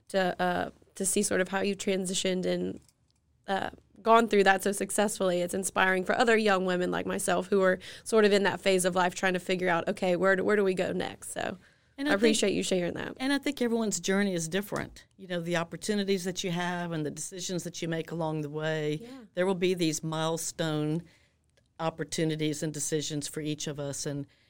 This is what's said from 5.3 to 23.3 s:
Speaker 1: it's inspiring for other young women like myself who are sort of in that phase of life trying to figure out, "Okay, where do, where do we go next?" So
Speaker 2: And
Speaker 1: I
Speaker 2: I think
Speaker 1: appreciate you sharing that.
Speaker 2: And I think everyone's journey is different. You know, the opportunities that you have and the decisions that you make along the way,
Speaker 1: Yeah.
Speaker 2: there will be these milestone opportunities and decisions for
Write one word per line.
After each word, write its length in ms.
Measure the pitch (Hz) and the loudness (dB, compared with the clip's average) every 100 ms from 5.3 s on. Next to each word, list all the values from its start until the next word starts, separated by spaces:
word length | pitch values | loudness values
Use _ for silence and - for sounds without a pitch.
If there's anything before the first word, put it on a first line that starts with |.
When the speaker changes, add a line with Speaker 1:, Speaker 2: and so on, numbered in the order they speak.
| 175 | 0
Speaker 1:
it's 120 | 180 | 0
inspiring 500 | 190 190 - 190 185 | -2 -2 2 4 4
for 120 | 185 - | 2 2
other 220 | 233 220 | 4 4
young 280 | 214 190 185 | 4 2 2
women 260 | 180 180 | 0 0
like 140 | 175 185 | -2 -4
myself 420 | 190 - 180 180 | -4 0 0 2
who 140 | 202 | 4
are 180 | 185 185 - - | 4 2 -4 -16
sort 220 | - 220 208 | 0 4 6
of 80 | |
in 100 | 202 | 6
that 180 | 196 180 | 4 2
phase 240 | 196 190 180 | 2 4 4
of 100 | 180 | 2
life 200 | 180 180 | 2 2
trying 180 | 190 | 0
to 60 | 185 | 0
figure 300 | 180 185 180 | 0 0 2
out, 180 | 170 - | 0 0
"Okay, 280 | 202 185 175 | -2 0 2
where 200 | 190 190 | 4 4
do, 80 | |
where 120 | 196 208 | 4 2
do 80 | |
we 100 | 196 | 2
go 180 | 185 180 | 0 -2
next?" 420 | 180 - - - | -2 -6 -8 -12
So 240 | - - 185 - _ _ - | -6 -6 -8 -14 _ _ -6
Speaker 2:
And 100 | 285 | -2
Speaker 1:
I 40 | |
Speaker 2:
I 20 | |
think 60 | 196 | 4
Speaker 1:
appreciate 340 | 226 214 202 | 4 4 2
you 100 | 185 | 0
sharing 300 | 190 185 175 - | 0 0 0 -4
that. 180 | - - | -8 -6
Speaker 2:
And 140 | 262 | -2
I 60 | 277 | -2
think 240 | 285 277 | -2 -2
everyone's 380 | 240 233 220 185 | 0 0 0 -2
journey 340 | 175 196 202 | 0 2 2
is 140 | 175 160 | 0 -2
different. 580 | 185 202 143 135 - - _ | -4 -4 -6 -8 -12 -20 _
You 100 | 190 | -8
know, 140 | 175 | -6
the 160 | 170 170 | -2 -2
opportunities 680 | 165 165 - 208 196 196 180 | -2 -6 -2 -2 0 0 -2
that 180 | 185 | -4
you 80 | 185 | -4
have 400 | 170 175 180 175 | -2 -2 -4 -4
and 140 | 165 147 | -4 -4
the 60 | |
decisions 520 | 147 - 185 180 175 | -6 -10 -10 -6 -6
that 180 | 170 - | -6 -6
you 60 | 165 | -4
make 240 | 165 160 | -4 -4
along 300 | 165 160 156 | -4 -2 -2
the 80 | 147 | -4
way, 500 | 151 156 156 151 151 | -4 -2 -2 -2 -4
Speaker 1:
Yeah. 80 | 233 262 220 175 | -6 -16 -10 -2
Speaker 2:
there 100 | 185 | 0
will 100 | 185 | 2
be 180 | 185 | 0
these 300 | 180 165 151 | 2 0 0
milestone 1000 | 160 156 160 165 - - 165 151 151 160 - _ _ _ _ _ _ - | -4 -2 -2 -2 -6 -4 -2 0 0 -2 -4 _ _ _ _ _ _ -4
opportunities 840 | 165 165 156 - 160 156 156 147 | -4 -4 -6 -2 0 0 -2 -2
and 100 | 160 | -4
decisions 540 | 147 - 156 139 147 | -4 -2 -2 -2 -4
for 140 | 143 | -6